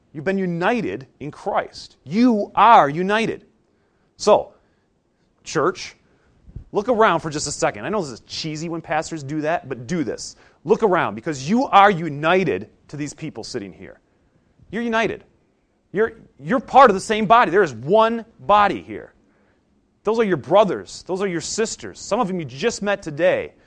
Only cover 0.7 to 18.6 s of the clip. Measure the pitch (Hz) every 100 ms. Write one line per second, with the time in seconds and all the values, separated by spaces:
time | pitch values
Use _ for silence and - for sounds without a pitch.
0.7 | 240 135 104 139 _ 139 - - 220 -
1.7 | - - _ - 185 247 214 202 - 208
2.7 | 220 147 151 185 214 214 82 - _ _
3.7 | _ _ _ _ _ - 165 - _ _
4.7 | _ _ _ _ _ _ _ - 160 147
5.7 | - - - _ _ _ _ - - -
6.7 | 185 208 226 220 170 160 147 147 - 156
7.7 | 107 123 214 151 110 - - 160 151 165
8.7 | 170 156 156 160 165 135 156 151 170 127
9.7 | 135 120 175 120 76 - - _ _ 147
10.7 | 214 220 180 127 104 170 143 135 233 277
11.7 | 196 202 175 170 143 156 185 175 95 107
12.7 | _ _ 143 143 - 143 113 101 123 101
13.7 | 80 85 - _ _ _ _ _ _ _
14.7 | 190 240 226 214 - - _ _ _ _
15.7 | _ _ 180 226 226 - _ 143 247 -
16.7 | 240 269 190 - 214 208 226 214 175 180
17.7 | 113 131 214 226 233 220 _ 131 208